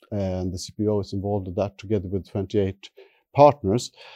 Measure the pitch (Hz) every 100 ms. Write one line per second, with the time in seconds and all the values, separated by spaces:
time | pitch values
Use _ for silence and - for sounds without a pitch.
0 | - 104 95 92 92 90 - - 104 104
1 | 95 98 101 104 92 92 101 - 98 107
2 | 90 98 - 104 95 107 98 95 - -
3 | - _ _ - 143 139 95 117 - -
4 | -